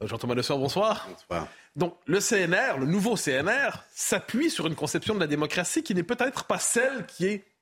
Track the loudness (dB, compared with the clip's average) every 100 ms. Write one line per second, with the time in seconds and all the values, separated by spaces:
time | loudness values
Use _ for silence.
0 | -8 -4 -2 0 0 0 0 2 2 0
1 | -6 -14 -6 -6 -6 -12 -10 -2 -2 -4
2 | 0 0 4 2 4 2 2 0 2 2
3 | 2 0 0 2 2 2 0 -4 -12 -6
4 | -2 -2 0 0 0 0 -2 -2 -2 -2
5 | 0 0 0 0 0 0 -2 -2 0 0
6 | 0 0 -2 -2 -2 -2 0 2 2 0
7 | -8 -2 -2 -2 -8 _